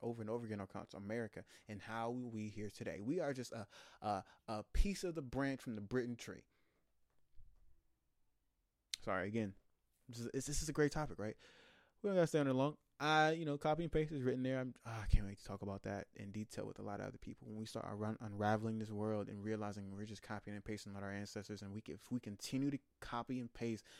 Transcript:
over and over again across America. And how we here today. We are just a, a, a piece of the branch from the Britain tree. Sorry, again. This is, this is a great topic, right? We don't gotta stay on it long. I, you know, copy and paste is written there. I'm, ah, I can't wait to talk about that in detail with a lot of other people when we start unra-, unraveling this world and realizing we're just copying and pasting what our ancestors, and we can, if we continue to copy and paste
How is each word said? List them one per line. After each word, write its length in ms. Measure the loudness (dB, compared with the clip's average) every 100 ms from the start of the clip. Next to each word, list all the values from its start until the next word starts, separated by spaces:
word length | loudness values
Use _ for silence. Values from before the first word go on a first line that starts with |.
over 200 | -4 -4
and 80 | -2
over 160 | -2 -2
again 140 | -4
across 340 | -4 -8 -10
America. 520 | -8 -4 -2 -4 -8 -14 -18 -12
And 120 | -10
how 280 | -6 -2 -2
we 400 | -2 -4 -4 -4
here 200 | -4 -6
today. 300 | -4 -6 -4
We 200 | 0 0
are 100 | 0
just 220 | -2 -4
a, 120 | -8 -10 -14 -20 -4 0
a, 180 | 0 -2 -12 -6
a 140 | -4 2
piece 320 | 6 6 6 -2
of 100 | -2
the 60 |
branch 400 | -2 0 0 0
from 140 | -4 -6
the 60 |
Britain 360 | 0 0 0 -4
tree. 260 | -8 -12 -14 _ _ _ _ _ _ _ _ -16 -16 -16 -20 -20 _ _ _ _ _ _ _ _ _ _ _ -6 0
Sorry, 240 | 0 0
again. 240 | 0 -2 -4 _ _ _ _ -14
This 100 | -8
is, 260 | -4 -4 -2
this 160 | 0
is 80 | 0
a 40 |
great 180 | 4 4
topic, 280 | 4 -4 -2
right? 160 | -4 -6 -14 -20 -20 -20 _ _
We 80 | 4
don't 60 | 6
gotta 120 | 6
stay 120 | 6
on 80 | 6
it 60 |
long. 220 | 6 4 0 _ 0
I, 320 | 6 8 8
you 140 | 6 0
know, 120 | 2
copy 260 | 4 4
and 80 | 4
paste 200 | 2 2
is 120 | 2
written 180 | 2 4
there. 180 | 2 2
I'm, 140 | -2 -6 -8
ah, 180 | -4
I 20 | 8
can't 120 | 8 8
wait 120 | -4
to 80 | -8
talk 160 | -4
about 220 | -4 -2
that 240 | -2 -4 -4 -10
in 160 | -8
detail 340 | -6 -6 -6 -6
with 140 | -6
a 20 |
lot 180 | -6 -6
of 80 | -6
other 100 | -8
people 280 | -12 -12 -10
when 120 | -8
we 60 | -6
start 180 | -6 -6
unra-, 300 | -2 -2 -2
unraveling 580 | -4 2 4 4 2 -2
this 100 | -4
world 380 | -2 0 0 -2
and 160 | -4
realizing 480 | -2 -2 -2 -6 -8 -8
we're 100 | -8
just 180 | -10
copying 320 | -8 -8 -8 -8
and 100 | -6
pasting 280 | -6 -6
what 100 | -6
our 80 | -4
ancestors, 500 | -4 -6 -8 -8 -8
and 100 | -8
we 80 | -8
can, 120 | -8 -10
if 160 | -4
we 80 | -4
continue 520 | -4 -8 -4 0 0
to 80 | -2 _ -14
copy 400 | -6 -4 -2 -4
and 140 | -4
paste 300 | -2 -2 -2 -6